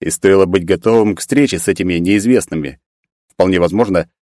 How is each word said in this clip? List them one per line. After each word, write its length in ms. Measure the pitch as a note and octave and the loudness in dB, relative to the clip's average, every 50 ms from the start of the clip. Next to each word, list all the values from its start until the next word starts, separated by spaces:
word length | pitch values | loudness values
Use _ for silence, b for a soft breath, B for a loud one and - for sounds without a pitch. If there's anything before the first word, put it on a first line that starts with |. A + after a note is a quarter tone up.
И 80 | - D#2+ | -10 -8
стоило 360 | D#2+ - - G2 F#2+ G2 F#2+ | -6 0 2 4 4 4 4
быть 200 | F2+ F#2 F#2+ F2 | 2 0 -2 -2
готовым 500 | E2 F#2+ E2+ - A2 A2+ A2+ A2 G#2+ G2 | -2 -2 -2 0 0 2 2 2 0 -2
к 60 | - | -4
встрече 360 | - - - C3+ C#3+ B2+ - F2 | -6 -4 0 0 0 0 -2 -2
с 100 | - - | -4 -4
этими 280 | F#2+ - G2+ F2+ F2 | -4 -2 -2 -2 -2
неизвестными. 840 | E2+ E2+ F2+ G2+ G#2 G2 A#2 B2+ A#2 F2+ - - E2 D2 C#2 C2+ - _ _ _ _ _ _ _ _ _ _ | -2 0 0 0 2 2 2 2 0 0 -2 -6 -8 -8 -10 -12 -16 _ _ _ _ _ _ _ _ _ _
Вполне 320 | _ - F#2 F#2 F#2 F2 | _ -2 0 2 2 2
возможно, 500 | E2+ E2+ E2+ G#2 A#2+ G#2 F#2+ F2 E2 - _ _ _ | 0 0 0 0 0 0 0 -2 -2 -4 _ _ _